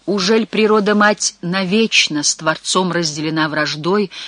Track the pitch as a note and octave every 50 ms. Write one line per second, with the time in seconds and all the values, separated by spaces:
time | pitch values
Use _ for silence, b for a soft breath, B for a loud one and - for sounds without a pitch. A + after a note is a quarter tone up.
0 | _ E3 G3+ G3+ F3+ F#3+ A3 A3+ G#3+ - - G#3 A3 G#3 G#3+ G#3+ G3+ G3+ G#3 G#3
1 | G#3 G#3+ G3+ - - - - _ - E3+ F#3 F#3+ F#3+ F3 G3+ A3+ A3+ G#3 - -
2 | - - D3+ D3 C#3+ - - - D#3+ D#3 D#3 - - - - F#3 F#3+ F3+ E3 E3+
3 | E3+ D3 D3 D#3+ D#3 D#3+ D#3+ D#3+ D#3 D3+ D3 D3+ D3+ D3 D3+ D3+ D3+ E3+ G3 G#3+
4 | G3+ B B B B